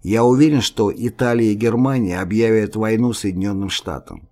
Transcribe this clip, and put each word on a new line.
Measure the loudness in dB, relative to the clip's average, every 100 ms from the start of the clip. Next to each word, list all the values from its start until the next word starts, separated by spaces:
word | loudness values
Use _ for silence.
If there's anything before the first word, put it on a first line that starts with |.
я | 0 2
уверен, | 4 6 4 4
что | -2 -2 -2
Италия | -2 -8 -2 0 2 2
и | 2
Германия | 0 0 0 0 -2 -4
объявят | -2 0 2 2 0 -4
войну | -2 0 0
Соединенным | -2 -4 -4 -4 -4 -4
Штатам. | -6 -8 -12 -12 -20 -20